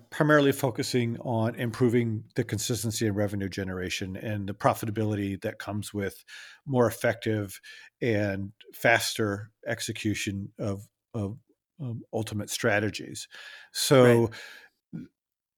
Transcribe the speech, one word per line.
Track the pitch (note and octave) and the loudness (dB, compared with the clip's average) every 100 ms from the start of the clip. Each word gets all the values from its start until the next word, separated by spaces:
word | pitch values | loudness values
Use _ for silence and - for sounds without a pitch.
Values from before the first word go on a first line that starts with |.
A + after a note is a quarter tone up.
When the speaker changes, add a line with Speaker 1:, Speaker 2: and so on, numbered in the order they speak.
| - | -6
Speaker 1:
primarily | - D3+ D3+ C#3 | 0 6 6 6
focusing | C#3 C3+ A2+ C3 B2+ A#2+ A#2+ | 4 0 -2 0 0 0 -2
on | - A2+ A2+ B2 | -2 0 0 0
improving | A#2+ - B2 A#2+ A#2 A2 A2 - | -4 2 4 4 2 -2 -4 -4
the | |
consistency | A#2+ G#2 - A2+ A2 G#2+ A2+ | -2 -2 -2 -2 -2 0 0
of | G2 | 2
revenue | G#2 G2+ G2 | 0 -2 -4
generation | G2 F#2+ F#2 F2+ - F#2+ F#2+ | -4 -6 -4 -4 -6 -6 -6
and | A#2 G#2 G2 | -6 -4 -6
the | |
profitability | G2+ B2+ G#2+ A2+ G#2+ G#2+ G#2 G2+ F#2+ | 0 2 2 -2 -2 0 0 -2 -4
that | A2 G#2+ | -6 -8
comes | - G#2 G2 | -8 -6 -6
with | G#2 G2 - - - - - | -4 -4 -6 -18 -20 -20 -16
more | - B2+ A#2 | 0 4 4
effective | - A#2+ G#2+ A2+ G#2+ G2 - - - - - | 4 -2 0 0 -2 -2 -10 -18 -20 -18 -6
and | B2+ G#2 G#2 G2 G2 - - | 0 0 0 -2 -8 -12 -20
faster | - A#2+ A#2 - - G#2+ G2+ G#2+ _ - | 0 4 4 2 -2 -2 -2 -8 _ -6
execution | A2+ - G#2+ G#2+ G2+ - G2 G2+ - | -6 -6 -4 -2 -2 -2 -6 -8 -6
of, | A2 G2 G#2+ _ _ | -4 -4 -8 _ _
of, | A#2 G2+ B2+ _ _ _ - | -6 -6 -8 _ _ _ -10
um, | C3 A#2 - | -8 -8 -6
ultimate | A2+ G#2+ G#2 G#2+ | -6 -4 -6 -6
strategies. | - A#2 G#2 G#2 - - - - - - - - | -2 2 2 0 -4 -12 -14 -14 -18 -18 -20 -12
So, | - - C3+ B2 A#2 A2+ - - - - _ - | -4 4 8 10 8 4 -2 -18 -20 -20 _ -16
Speaker 2:
Right. | - - _ _ _ _ | -14 -14 _ _ _ _